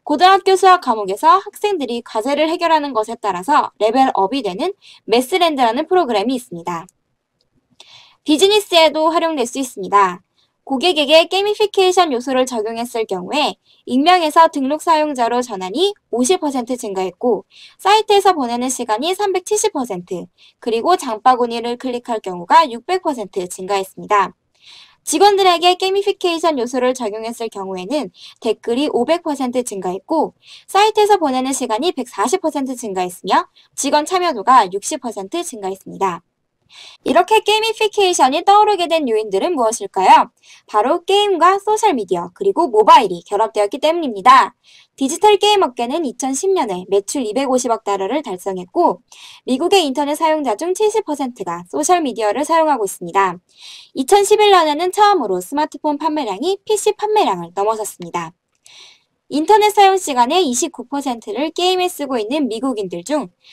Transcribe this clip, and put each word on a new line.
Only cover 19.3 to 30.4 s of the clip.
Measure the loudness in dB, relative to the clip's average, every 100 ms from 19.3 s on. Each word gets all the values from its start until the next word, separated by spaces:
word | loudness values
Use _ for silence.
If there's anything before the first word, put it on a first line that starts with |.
| -2 -4 -2 -2
퍼센트, | -4 -6 -8 -8 -10 -12 _ _ _
그리고 | -6 -2 0 0
장바구니를 | -2 0 2 2 0 -4 -6 -6
클릭할 | -6 -8 -6 -8
경우가 | -6 -8 4 4 4
육백 | -2 -4 -4
퍼센트 | -2 -6 -6 -8 -8
증가했습니다. | -8 -6 -4 -6 -10 -2 0 0 -6 _ _ -20 -20 -20 _
직원들에게 | -4 4 4 6 2 4 2 2
게이미피케이션 | 0 -2 -2 -2 -2 -2 -2 -2
요소를 | -4 -2 -2 -2
적용했을 | -6 -8 -10 -10 -10
경우에는 | -10 -10 -8 -6 -6 -6 _ -20 -8
댓글이 | -4 -4 -2 -2 0
오백 | 0 0 -2
퍼센트 | -2 -4 -4 -4
증가했고 | -6 -6 -8 -8 -4 -2 -2 _